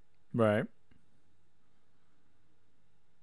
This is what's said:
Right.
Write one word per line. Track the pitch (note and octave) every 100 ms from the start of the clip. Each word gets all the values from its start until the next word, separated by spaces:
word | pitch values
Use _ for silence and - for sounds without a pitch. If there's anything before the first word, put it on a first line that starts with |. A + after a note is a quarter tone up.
| - - -
Right. | A#2 A2 G#2 F#3+ - - - - - - - - - - - - - - - - - - - - - - - - -